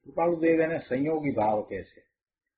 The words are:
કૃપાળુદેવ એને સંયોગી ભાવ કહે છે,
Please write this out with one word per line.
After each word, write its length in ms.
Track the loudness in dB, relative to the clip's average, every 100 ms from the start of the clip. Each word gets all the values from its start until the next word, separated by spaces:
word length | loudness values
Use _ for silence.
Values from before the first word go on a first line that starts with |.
કૃપાળુદેવ 580 | -10 -2 0 2 4 4
એને 180 | 2 -2
સંયોગી 560 | -4 -2 0 -2 -2 0
ભાવ 260 | 0 0
કહે 220 | -2 -8
છે, 160 | -10 -20 _ _ _ _ _